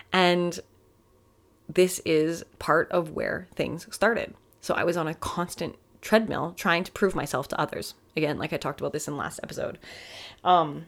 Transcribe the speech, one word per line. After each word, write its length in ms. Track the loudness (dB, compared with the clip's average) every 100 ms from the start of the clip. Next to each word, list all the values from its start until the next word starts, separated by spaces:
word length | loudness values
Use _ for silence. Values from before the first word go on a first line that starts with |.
| -2
And 460 | 4 6 6 2 -2 -12 _ _ _ _ _ _ _ _ _ -2
this 320 | 4 4 2
is 400 | 2 4 2 -2 -10 -4
part 320 | 2 4 4
of 200 | 0 0
where 380 | -2 -4 -4 -6
things 320 | -6 -4 -6 -10
started. 400 | 0 0 2 -4 -10 _ _
So 140 | -4
I 100 | 0
was 120 | 0 0
on 120 | -2
a 60 |
constant 600 | -4 -4 -4 -4 -6 -8 -10 _ _
treadmill 540 | 2 4 4 -2 -6 -2
trying 280 | 2 2
to 80 | 0
prove 220 | 0 0
myself 340 | 0 -2 -4 -2
to 120 | -2
others. 340 | -2 -4 -10 -14 _ -2
Again, 220 | 0 0
like 140 | -4
I 40 | -4
talked 240 | -4 -4
about 120 | -4
this 160 | -4 -6
in 60 |
the 60 | -6
last 200 | -6 -8
episode. 360 | -10 -6 -6 -8 -16 -18 -16 -16 -16 -2
Um, 420 | 4 6 4 -4